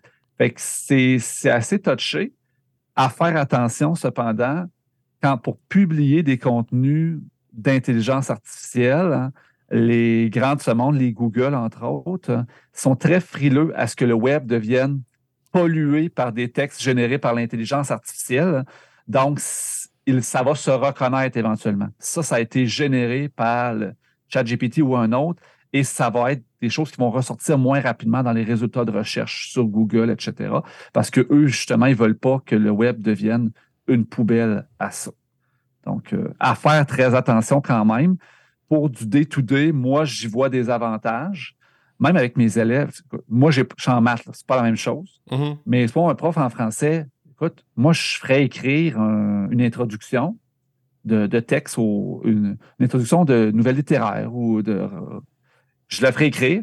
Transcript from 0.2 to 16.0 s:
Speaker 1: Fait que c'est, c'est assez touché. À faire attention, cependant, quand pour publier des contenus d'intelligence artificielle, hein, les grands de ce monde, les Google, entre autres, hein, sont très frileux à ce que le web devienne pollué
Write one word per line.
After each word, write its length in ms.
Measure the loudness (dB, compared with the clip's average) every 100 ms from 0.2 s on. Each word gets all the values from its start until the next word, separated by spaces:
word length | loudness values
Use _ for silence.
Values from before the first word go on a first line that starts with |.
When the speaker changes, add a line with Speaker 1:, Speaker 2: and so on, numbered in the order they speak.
| _ -2
Speaker 1:
Fait 140 | -2
que 100 | -2
c'est, 560 | -10 -8 0 2 4 2
c'est 300 | -2 -4 0
assez 320 | 0 0 -2
touché. 500 | 0 -2 -2 -4 -6 -8 _ _ _ _ _ 0
À 140 | 0
faire 260 | 0 0 0
attention, 600 | 0 0 0 0 -2 0
cependant, 680 | -4 -2 -2 -2 -2 -4 -8 _ _ _ _ _
quand 160 | -2 -2
pour 200 | -4 -8
publier 640 | 0 2 2 2 2 2
des 140 | 2 0
contenus 840 | 0 0 0 0 2 2 0 -4 -10 _ _
d'intelligence 800 | -6 0 0 2 0 0 -2 -2
artificielle, 840 | -8 -10 -20 -8 0 2 2 0
hein, 200 | 0 -4 -8 _ _ -4
les 600 | 0 2 4 4 2 2
grands 260 | 0 0 0
de 60 |
ce 100 | 0
monde, 240 | 0 2 2
les 160 | 0
Google, 420 | 0 -2 0 0
entre 300 | 0 -4 -6
autres, 480 | -8 -6 -6 -8 -4
hein, 140 | -4 -4 _ _
sont 240 | -4 0 2
très 240 | 2 2
frileux 540 | 0 -2 2 2 2 -2
à 120 | -4
ce 100 | 0
que 80 | 0
le 80 |
web 320 | 2 2 0 0
devienne 560 | -2 0 0 0 -2 -8 _ _ _ _
pollué 560 | 0 2 2 2 0